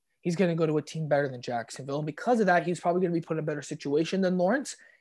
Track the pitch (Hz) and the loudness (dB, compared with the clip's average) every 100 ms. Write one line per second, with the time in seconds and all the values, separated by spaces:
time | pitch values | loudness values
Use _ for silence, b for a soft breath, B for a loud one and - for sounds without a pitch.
0 | _ _ 175 165 180 165 160 151 151 160 | _ _ -4 0 2 2 2 0 -2 -6
1 | 151 143 143 123 120 120 113 - 135 143 | 0 0 0 -4 -6 -6 -6 -10 -6 -6
2 | 151 - - 240 190 180 160 170 175 180 | -6 -4 0 4 4 4 2 -2 0 2
3 | 185 170 156 156 156 147 143 151 143 147 | 2 0 -2 -4 -4 -6 -6 -6 0 0
4 | 165 190 185 180 180 269 247 - b b | 2 2 2 2 2 2 -2 -12 b b